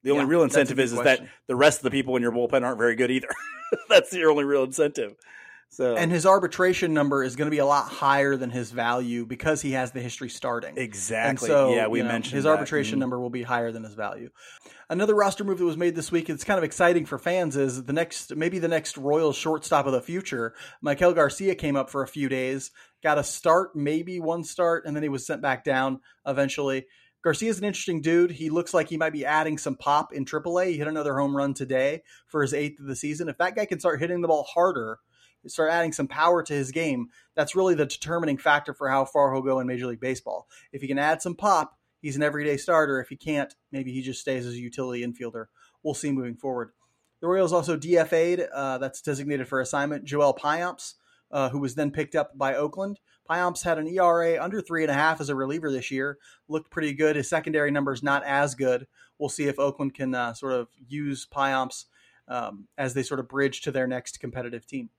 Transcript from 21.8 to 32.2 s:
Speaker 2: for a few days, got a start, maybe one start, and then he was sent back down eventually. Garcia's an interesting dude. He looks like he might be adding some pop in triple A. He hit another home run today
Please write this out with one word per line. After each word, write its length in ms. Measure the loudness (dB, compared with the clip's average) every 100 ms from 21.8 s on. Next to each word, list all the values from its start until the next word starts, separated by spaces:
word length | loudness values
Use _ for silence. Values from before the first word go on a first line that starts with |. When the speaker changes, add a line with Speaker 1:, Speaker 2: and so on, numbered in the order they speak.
| -2
Speaker 2:
for 100 | -4
a 60 | -6
few 220 | -4 -2
days, 420 | -2 -2 -4 -8 -18 -20 _
got 160 | 0 0
a 40 |
start, 520 | 0 -2 4 4 4 -4
maybe 440 | -2 -2 -4 -6
one 240 | -4 -4
start, 440 | -6 -2 0 0 -2
and 80 | -4
then 80 |
he 60 | -4
was 180 | -4 -6
sent 160 | -4
back 200 | -2 -2
down 360 | 0 0 0 -4 _ _ -6
eventually. 640 | -2 0 0 -2 -2 -6 _ _ _
Garcia's 360 | 0 0 -2 -2
an 60 | -4
interesting 360 | -4 -4 -2
dude. 300 | 2 4 4
He 180 | 0 -2
looks 240 | -2 0
like 160 | 0 0
he 80 | -2
might 160 | -2
be 100 | -2
adding 360 | 0 2 0 -2
some 160 | -4 -4
pop 380 | 2 2 0
in 120 | -6 -6
triple 340 | -4 -2 0
A. 60 | 0
He 80 | -2
hit 80 | -4
another 280 | -2 -2 0
home 220 | 0 0
run 160 | -2
today 480 | -2 -2 0 0 -2 _ -20